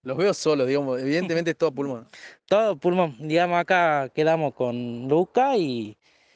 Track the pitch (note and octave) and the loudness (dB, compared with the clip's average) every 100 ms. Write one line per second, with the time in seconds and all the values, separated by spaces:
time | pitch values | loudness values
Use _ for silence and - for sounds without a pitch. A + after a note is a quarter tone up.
0 | B2+ C3+ G3 F3+ D#3 D3 B2+ C#3 C#3 B2+ | -6 -2 0 0 0 2 2 0 -2 -4
1 | C3 D#3+ F#3 E3 E3 D#3 E3 C3 C#3+ A#2+ | -2 -2 -2 -2 -2 0 -2 -2 -6 -8
2 | - - - - _ G3 A3 D#3 F3+ F3+ | -12 -20 -20 -20 _ 2 2 0 0 2
3 | E3+ A#2 D3+ D#3+ F3+ F3 E3+ F3+ E3+ D3 | 0 -4 -2 0 2 0 2 2 4 2
4 | C3+ - D#3 D#3+ D3 - B2 A#2+ A#2+ A#2 | -2 0 2 2 0 -2 -4 -2 -6 -8
5 | C3 D3+ F#3 - C4+ B3 D3+ A#2+ G#2 A2 | 0 0 2 0 2 0 -2 -4 -8 -12
6 | _ _ _ | _ _ _